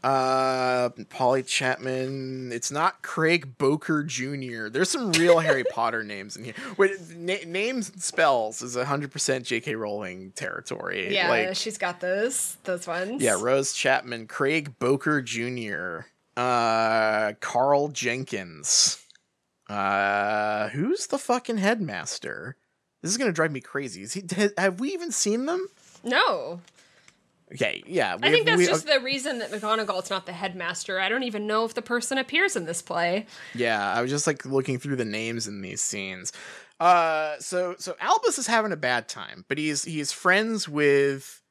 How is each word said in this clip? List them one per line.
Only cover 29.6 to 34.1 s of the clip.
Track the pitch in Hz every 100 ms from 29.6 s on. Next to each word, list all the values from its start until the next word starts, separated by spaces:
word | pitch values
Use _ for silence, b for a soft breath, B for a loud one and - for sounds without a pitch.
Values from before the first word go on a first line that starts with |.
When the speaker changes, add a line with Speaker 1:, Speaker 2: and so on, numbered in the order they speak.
| 214 220 208 185
Speaker 2:
is | 185
not | 196 185
the |
headmaster. | 175 190 180 175 175 - 185
I | 190
don't | 240
even | 254 208 208
know | 220 226
if | 233
the |
person | 233 240 240 269
appears | 254 311 381 247
in | 165
this | 170
play. | - 170 175 190 220 B B
Speaker 1:
Yeah, | 117 117 110 101
I | 107
was |
just, | 123